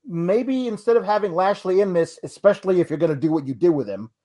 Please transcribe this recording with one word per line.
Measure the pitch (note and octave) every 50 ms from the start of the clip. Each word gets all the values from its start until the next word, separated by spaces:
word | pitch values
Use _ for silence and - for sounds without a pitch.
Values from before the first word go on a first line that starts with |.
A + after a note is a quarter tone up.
| _
maybe | B3+ E3+ E3 E3+ F#3 G#3 A#3+ C4 C4+ C4 B3+ B3+
instead | A#3 G#3 G3+ - A#3 A#3
of | A#3 F#3
having | G3+ G#3 G#3 G#3 F#3+ D#3+
Lashley | F3+ F#3+ G3+ G3 - - F#3 F#3 G3
in | G#3 F#3+
this, | F3 E3+ E3 - - -
especially | - C#3 - - - G3+ G3 - - F#3+ F#3 F3
if | D#3+ -
you're | D#3+ D3
gonna | E3 D#3 D3+
do | C3 D#3 D#3
what | D#3+ D#3 C#3
you | C3+ B2+
did | G2+ E3+ F3
with | D#3+ C#3 A2+
him, | G2+ G2 G2 A2 - _ _